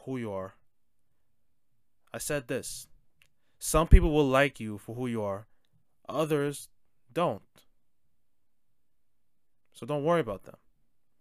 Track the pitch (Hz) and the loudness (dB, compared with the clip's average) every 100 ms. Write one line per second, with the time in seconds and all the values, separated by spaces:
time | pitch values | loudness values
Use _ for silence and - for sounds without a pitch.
0 | - 131 113 95 95 - - _ _ _ | -10 -8 -6 -8 -10 -14 -20 _ _ _
1 | _ _ _ _ _ _ _ _ _ _ | _ _ _ _ _ _ _ _ _ _
2 | _ 117 - 147 123 131 - - - - | _ -10 -6 -6 -4 -8 -8 -12 -16 -20
3 | - _ - _ _ - - 156 160 180 | -20 _ -20 _ _ -12 -2 0 8 8
4 | 156 151 139 131 143 - 110 104 - 120 | 8 4 4 4 2 -2 -10 -10 -12 -8
5 | 127 113 104 98 - - _ _ _ _ | -6 -4 -4 -8 -12 -20 _ _ _ _
6 | - 143 156 151 143 139 - - _ _ | -8 -4 -2 0 -2 -6 -14 -20 _ _
7 | - 160 170 107 - - - - - _ | -10 -4 -2 -4 -10 -20 -20 -20 -20 _
8 | - _ _ _ - - _ - - - | -20 _ _ _ -20 -20 _ -20 -20 -20
9 | - _ - - _ - _ - 117 147 | -20 _ -20 -20 _ -20 _ -14 -6 -4
10 | 147 170 113 95 - - _ _ _ _ | 0 0 -2 -8 -12 -20 _ _ _ _
11 | _ _ | _ _